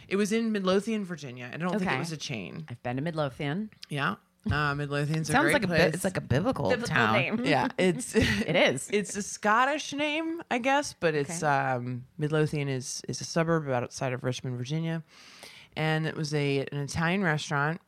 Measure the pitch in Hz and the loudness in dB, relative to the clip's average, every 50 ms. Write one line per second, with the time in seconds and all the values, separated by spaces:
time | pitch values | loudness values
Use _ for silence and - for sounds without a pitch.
0 | - - - 196 208 190 208 226 233 226 214 208 190 180 185 196 196 226 220 214 | -8 -2 0 0 2 2 2 0 0 0 0 0 2 2 2 2 2 0 -2 -4
1 | 202 175 180 151 143 135 120 127 123 123 - 143 165 185 175 214 185 185 139 131 | -4 -6 -8 -10 -10 -12 -12 -10 -10 -10 -8 -4 -2 0 0 0 0 0 0 -2
2 | 143 170 165 147 - - 143 110 92 78 - - 80 - 120 - - 120 123 131 | -2 -4 -6 -6 -6 -6 -6 -6 -6 -8 -10 -10 -12 -12 -12 -8 -6 -4 -4 -2
3 | 143 170 160 160 151 139 127 - 156 143 147 185 220 214 - - - - - 143 | -2 -2 -2 -2 -2 -2 -4 -4 -4 -4 -4 -4 -6 -8 -10 -16 -14 -8 -6 -2
4 | 135 160 202 - _ _ _ _ - 220 - 147 151 147 143 143 147 143 143 143 | -2 -2 -4 -6 _ _ _ _ -4 -2 0 2 2 0 0 -2 -2 -2 -2 -2
5 | 147 143 160 160 156 143 156 254 302 - 311 285 220 180 180 156 165 185 156 185 | 0 0 0 -2 0 0 2 2 4 4 4 2 2 2 2 4 4 4 2 0
6 | - 196 185 - - - - 131 175 254 262 - 139 95 254 233 240 - 160 131 | -2 -2 -2 -2 -2 0 2 2 2 2 0 0 2 2 2 0 0 0 2 4
7 | 117 107 110 107 175 160 190 226 240 180 151 131 120 92 - - 180 185 175 - | 4 4 4 4 2 2 0 0 2 2 4 4 2 2 2 2 4 4 2 2
8 | 247 - - 214 262 - 214 202 226 - - 180 269 240 143 131 - - - 208 | -2 0 2 4 4 4 4 2 0 2 4 4 4 4 2 0 -2 -2 -2 -2
9 | 202 - - 196 202 - - - - 208 214 226 254 269 294 302 - - - 277 | -2 -2 -4 -6 -8 -8 -8 -2 2 2 4 4 4 4 2 0 -4 -4 -4 -2
10 | 294 302 294 311 330 330 330 339 320 - - 247 226 269 269 285 294 - - - | -2 0 0 -2 -2 -4 -4 -6 -4 -2 -2 0 2 2 2 2 2 -2 -4 -2
11 | - 165 151 151 143 - 175 170 175 151 143 135 135 135 131 123 123 123 127 123 | 0 0 2 2 0 -2 -2 -2 2 2 4 4 2 2 0 -2 -2 -4 -6 -8
12 | 123 - _ - 151 147 156 156 156 151 156 151 143 139 135 131 127 - - - | -8 -10 _ -4 -2 0 2 2 2 2 2 -2 -2 -2 -2 -4 -4 -6 -8 -8
13 | - - 127 - 139 - - 170 165 165 165 160 151 139 131 123 120 - - - | -8 -8 -8 -6 -6 -4 0 0 2 2 2 0 2 0 0 0 0 -2 -4 -4
14 | 139 131 127 127 127 131 127 - - 131 127 120 123 123 147 160 165 165 165 165 | -4 -4 -4 -2 -2 -2 -2 -2 -4 -6 -6 -6 -4 -4 -2 -2 -2 -2 -4 -4
15 | 156 _ - - - - - - - - - - - - - - 156 156 156 156 | -6 _ -18 -20 -20 -20 -20 -20 -20 -20 -20 -20 -20 -12 -6 -2 0 2 2 2
16 | 156 156 - - 160 143 151 151 143 143 139 139 131 - - 143 143 135 - 156 | 0 0 -2 -4 -4 -2 0 0 2 2 2 0 0 -2 -4 -6 -4 -4 -2 0
17 | 165 165 175 196 202 170 151 156 - - 160 143 139 151 165 180 _ | 0 2 2 2 2 2 0 0 0 -2 0 0 0 0 -2 -4 _